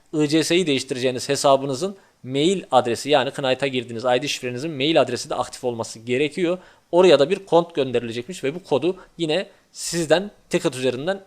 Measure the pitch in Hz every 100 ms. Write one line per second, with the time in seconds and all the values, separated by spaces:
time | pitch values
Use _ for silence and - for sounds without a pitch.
0 | _ 151 151 160 147 175 165 135 - 131
1 | 127 127 - 139 143 135 139 131 190 196
2 | _ _ 123 135 160 190 - 127 120 110
3 | 139 143 131 143 135 127 139 127 120 113
4 | 123 127 143 - 127 123 160 139 143 160
5 | 120 120 151 - 123 - 127 113 110 117
6 | 113 127 151 165 165 180 - _ - 170
7 | 185 139 139 190 - 165 170 - 131 120
8 | 117 113 120 180 131 175 - 131 160 180
9 | - - 160 156 - _ _ - - 170
10 | 156 160 208 _ - 175 170 127 131 120
11 | 156 196